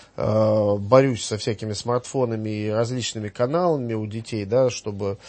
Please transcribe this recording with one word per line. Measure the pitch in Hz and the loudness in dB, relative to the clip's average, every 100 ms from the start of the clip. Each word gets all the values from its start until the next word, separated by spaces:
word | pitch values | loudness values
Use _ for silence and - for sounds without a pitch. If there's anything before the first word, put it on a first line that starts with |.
| - - | -16 -4
э, | - 107 110 107 104 104 | 0 2 4 4 2 0
борюсь | 101 131 135 113 | 6 6 6 0
со | - 107 | -4 -4
всякими | - 104 110 | -4 -4 -6
смартфонами | 101 117 123 - 135 123 110 107 | -6 -2 -2 -2 -2 -2 -2 -4
и | 107 107 | -4 -2
различными | 107 117 127 113 113 104 | 0 0 -2 -6 -6 -8
каналами | - 123 165 175 151 120 | -2 0 2 2 0 -2
у | 110 107 | -4 -4
детей, | 113 113 110 | -6 -6 -6
да, | 101 120 131 | 0 4 2
чтобы, | - - 101 101 98 | 0 -8 -4 -4 -6